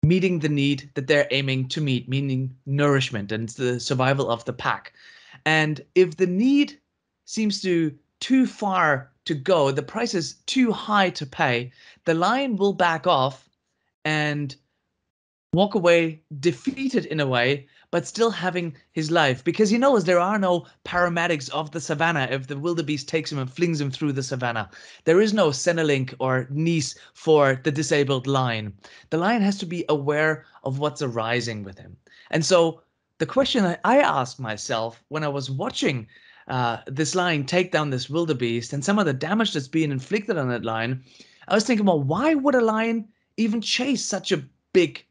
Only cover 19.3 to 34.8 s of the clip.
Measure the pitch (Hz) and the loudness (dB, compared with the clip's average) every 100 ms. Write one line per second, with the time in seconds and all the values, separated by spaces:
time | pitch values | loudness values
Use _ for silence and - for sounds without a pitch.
19.3 | 127 - 165 208 226 269 254 170 175 180 | 2 -2 2 2 4 4 4 4 2 2
20.3 | 214 190 175 - _ - 180 175 170 175 | 0 2 0 -2 _ -6 0 0 0 0
21.3 | 160 131 143 151 170 - 147 165 156 131 | -2 -4 -6 -6 -8 -6 0 0 0 -2
22.3 | 135 131 143 160 170 147 147 - 160 156 | -4 -6 -6 -4 -4 -4 -6 -4 -4 -4
23.3 | 143 131 131 175 160 143 131 151 135 131 | -6 -6 -2 -2 0 -4 -4 -4 -4 -6
24.3 | 131 123 113 101 - - - - 170 214 | -4 -4 -4 -6 -12 -20 -6 2 4 4
25.3 | 208 170 135 - 165 160 139 131 - 131 | 4 2 2 0 0 2 0 -2 -4 0
26.3 | 127 123 143 165 165 135 - - - - | 0 -2 -2 0 0 -2 -10 -20 -8 4
27.3 | 156 139 131 156 143 156 151 139 135 131 | 6 6 4 -2 -2 0 2 2 0 0
28.3 | 139 127 113 107 98 - - - 156 180 | 0 0 -4 -8 -12 -20 -20 -6 -2 0
29.3 | 240 196 196 175 175 - 151 139 147 156 | 2 0 0 -6 -8 -2 -2 0 0 0
30.3 | 156 - - 135 135 147 143 139 117 113 | -2 -8 -10 -8 -4 -4 -4 -6 -4 -2
31.3 | 123 117 107 98 92 - - _ - - | -2 -4 -8 -12 -16 -20 -20 _ -20 -4
32.3 | 160 160 180 165 165 _ _ _ _ 160 | -2 2 4 4 -2 _ _ _ _ -4
33.3 | 262 269 254 190 175 196 262 294 143 127 | 0 0 2 0 0 2 4 4 0 -2
34.3 | - 120 107 - 120 | -6 -8 -8 -4 -4